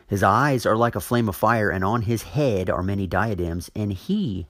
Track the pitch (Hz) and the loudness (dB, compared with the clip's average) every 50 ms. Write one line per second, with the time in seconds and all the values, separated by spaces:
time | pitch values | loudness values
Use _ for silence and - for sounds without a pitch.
0 | _ - 101 101 110 98 101 117 139 151 135 117 - 92 110 113 117 117 - 104 | _ -4 -2 2 4 4 4 4 4 2 0 0 2 2 2 4 2 2 0 -4
1 | - - 120 120 117 104 92 - 107 107 120 113 104 92 80 92 95 98 117 117 | -4 0 0 0 2 0 0 2 2 2 2 2 2 0 0 0 0 0 0 0
2 | 101 107 117 107 - - - 147 147 127 101 92 92 - - 78 92 95 101 98 | 0 -2 -2 -4 -4 -4 -2 0 0 2 0 0 0 -2 -2 -2 -2 -2 -2 -2
3 | 98 85 98 90 107 117 101 85 87 85 85 87 - - - 107 104 104 98 - | -2 -2 0 0 0 0 -2 -2 -2 -4 -4 -6 -8 -8 -6 -4 -4 -4 -4 -6
4 | - - 196 214 190 123 95 90 82 - | -4 -4 -2 -2 -2 -4 -4 -6 -8 -8